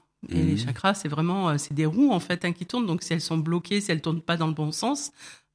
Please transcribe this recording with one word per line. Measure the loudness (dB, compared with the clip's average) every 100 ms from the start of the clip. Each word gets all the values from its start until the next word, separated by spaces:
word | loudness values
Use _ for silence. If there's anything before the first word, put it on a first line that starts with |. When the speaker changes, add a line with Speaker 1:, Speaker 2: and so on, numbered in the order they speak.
| _ _ -4
Speaker 1:
Et |
Speaker 2:
Mhm. | 2 2
Speaker 1:
les | 2
chakras, | -2 0 0
c'est | 0 -2
vraiment, | 0 0 2 2
euh, | 0
c'est | 0
des | 0
roues, | 2 4 4
en | 4
fait, | 0 -2
hein, | -2
qui | -4
tournent. | -4 -2
Donc, | 0 -2
si | 0
elles | -2
sont | 0 0
bloquées, | 2 0 0 -2
si | 0
elles | 0
tournent | 0 -2
pas | 0
dans | 0 0
le |
bon | 0 -2
sens, | -2 -2 -2 -6 -12 -20 -20 _